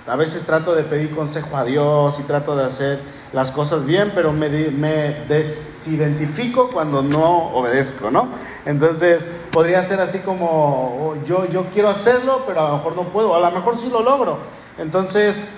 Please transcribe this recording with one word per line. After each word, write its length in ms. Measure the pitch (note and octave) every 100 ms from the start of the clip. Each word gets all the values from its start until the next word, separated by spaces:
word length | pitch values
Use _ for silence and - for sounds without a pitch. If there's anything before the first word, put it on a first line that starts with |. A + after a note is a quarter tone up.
| -
a 100 | B2+
veces 260 | D#3+ F3
trato 320 | D#3+ D#3+ E3+
de 80 | E3
pedir 320 | D3 D3+ D3+
consejo 420 | D#3 D3 D#3+ D3 C#3+
a 80 |
Dios 540 | B2 D3 D3 D3 D3 C#3+
y 60 |
trato 320 | B2+ D3 D3 C#3+
de 80 |
hacer 340 | C3 B2+ C#3 C#3 - - -
las 180 | C3 C3
cosas 360 | D3 D3+ D#3+ C3+
bien, 260 | F3+ G#3
pero 180 | F#3 D#3
me 160 | D3+ D3+
di-, 220 | D3 D#3
me 540 | C#3 D3+ D#3 D3 - -
desidentifico 1400 | D3+ D3+ - - - D#3+ D3+ D3+ D3+ D3 G3+ B3 B3+ B3
cuando 320 | F#3 D#3 C#3
no 520 | C#3 D3 E3 F3 D#3+
obedezco", 560 | A#2+ A#2+ C3 C3 - G#2
¿no? 180 | D#3+ B3+ - - - C#3
Entonces, 640 | C#3+ D#3+ D#3+ F3 E3 D#3+ - -
podría 300 | E3 E3 F#3
ser 160 | F3+ G3
así 180 | F3+ F#3+
como, 280 | G3 F#3 E3+
"Oh, 720 | D#3+ D3 C3 B2+ B2 D#3 D3
yo, 220 | C3+ F3+ F3+
yo 200 | F#3 F3+
quiero 160 | G#3 G#3
hacerlo, 540 | G3+ A#3+ B3+ C4 C4 G#3
pero 140 | E3+
a 80 | D3+
lo 60 | C#3+
mejor 180 | D#3+ E3+
no 80 |
puedo, 300 | F3 G#3 A3 E3+
a 40 |
lo 100 | F3
mejor 260 | F3+ A3+ A#3
sí 100 | B3+
lo 140 | A#3+
logro". 360 | A#3 C#4 G#3 D3 - - - -
Entonces, 720 | D#3+ F#3 F#3 G#3 G#3 G3+ -